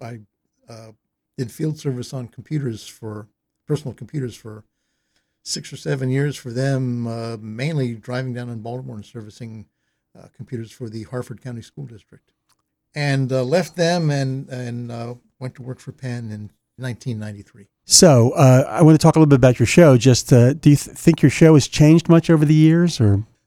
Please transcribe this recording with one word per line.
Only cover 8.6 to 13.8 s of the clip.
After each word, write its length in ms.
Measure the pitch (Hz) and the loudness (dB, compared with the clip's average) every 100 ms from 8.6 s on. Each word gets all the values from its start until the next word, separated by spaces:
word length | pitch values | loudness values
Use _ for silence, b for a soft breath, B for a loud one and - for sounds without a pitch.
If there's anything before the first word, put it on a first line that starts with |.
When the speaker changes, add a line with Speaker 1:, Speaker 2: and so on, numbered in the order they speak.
Speaker 1:
Baltimore 340 | 110 123 131 110 | -12 -14 -14 -16
and 100 | 98 | -18
servicing, 600 | 120 107 - 117 110 95 _ _ _ _ _ | -18 -20 -18 -18 -18 -20 _ _ _ _ _
uh, 100 | - - | -20 -20
computers 360 | 117 120 113 | -14 -14 -14
for 180 | - 117 | -16 -16
the 140 | 110 | -14
Harford 400 | 104 123 117 110 | -12 -12 -12 -14
County 180 | 131 120 | -16 -16
School 240 | - - 135 | -18 -18 -18
District. 480 | 113 _ _ _ _ _ _ _ _ _ 147 | -20 _ _ _ _ _ _ _ _ _ -8
And, 360 | 143 139 131 | -4 -2 -2
uh, 120 | 131 | -4
left 320 | 127 170 165 | -2 -2 -4
them 340 | 180 | -4